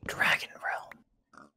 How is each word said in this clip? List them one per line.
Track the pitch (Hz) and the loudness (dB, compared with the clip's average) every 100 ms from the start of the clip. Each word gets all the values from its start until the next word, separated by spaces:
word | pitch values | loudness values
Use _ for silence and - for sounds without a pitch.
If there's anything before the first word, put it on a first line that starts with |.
| - | -6
Dragon | - - - - - | 2 4 4 2 -6
Realm. | - - - - _ _ _ - 73 | -4 -2 -4 -18 _ _ _ -20 -20